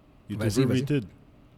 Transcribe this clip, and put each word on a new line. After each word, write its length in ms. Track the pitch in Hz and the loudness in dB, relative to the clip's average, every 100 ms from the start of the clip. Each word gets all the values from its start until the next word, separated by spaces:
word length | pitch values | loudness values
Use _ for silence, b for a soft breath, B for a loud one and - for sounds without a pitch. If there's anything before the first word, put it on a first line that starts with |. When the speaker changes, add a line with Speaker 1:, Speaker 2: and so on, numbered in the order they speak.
| - - - | -20 -20 -10
Speaker 1:
Il 60 | 104 | -4
était 80 | 110 | 0
Speaker 2:
Vas-y, 200 | 107 131 | 2 2
vas-y. 160 | 127 | 2
Speaker 1:
overrated. 240 | 143 143 95 - - - - | 0 -2 -4 -12 -20 -20 -20